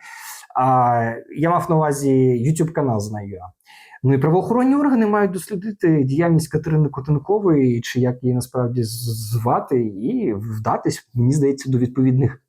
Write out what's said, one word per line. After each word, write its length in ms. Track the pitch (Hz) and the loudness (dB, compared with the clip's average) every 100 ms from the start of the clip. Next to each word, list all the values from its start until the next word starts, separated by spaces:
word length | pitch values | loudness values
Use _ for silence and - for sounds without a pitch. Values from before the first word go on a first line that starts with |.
| - - - - - | -20 -20 -18 -18 -8
А, 600 | - 131 127 123 120 117 117 - 117 | -2 2 4 4 2 0 -6 -10 -4
я 140 | 165 | 0
мав 160 | 175 - | 0 2
на 60 | 160 | 2
увазі 340 | 156 139 139 131 127 123 123 | 2 0 2 4 4 2 0
YouTube 260 | 160 160 | 0 -2
канал 280 | 160 139 107 | -2 -2 -2
«Знай 280 | 104 107 101 | -4 -8 -10
ю 100 | 95 | -14
а». 100 | 90 - _ - - - | -16 -20 _ -20 -20 -4
Ну 120 | 127 | 0
і 40 | 135 | 2
правоохоронні 580 | 151 180 180 240 254 285 | 2 2 2 2 2 2
органи 300 | 294 254 214 | 2 2 2
мають 240 | 208 202 | 2 0
дослідити 760 | 180 - 202 214 202 175 160 | -2 -8 -8 -8 -2 2 2
діяльність 480 | 131 139 170 160 160 | 2 2 2 2 2
Катерини 360 | 156 156 156 147 | -4 0 0 0
Котенкової, 920 | 143 135 147 143 214 196 147 127 120 | -2 -2 -2 0 0 2 4 4 0
чи 200 | - 127 | -2 0
як 220 | 123 123 | 0 0
її 120 | 127 | -2
насправді 480 | 123 120 131 123 123 | -2 -2 -4 -2 -2
з-, 480 | 110 117 120 113 107 | -4 -4 -6 -6 -4
звати, 480 | 117 117 175 - 131 | -2 0 -2 0 -2
і 500 | 110 98 120 254 180 | -2 -4 -4 -2 -2
вдатись, 760 | 101 113 110 110 226 156 - - | -4 -6 -6 -4 -4 -4 -6 -6
мені 180 | 123 120 | 0 0
здається, 380 | 151 139 139 135 | 2 0 0 -2
до 80 | 123 | -2
відповідних 640 | 123 135 131 131 135 - | 0 0 2 2 0 -2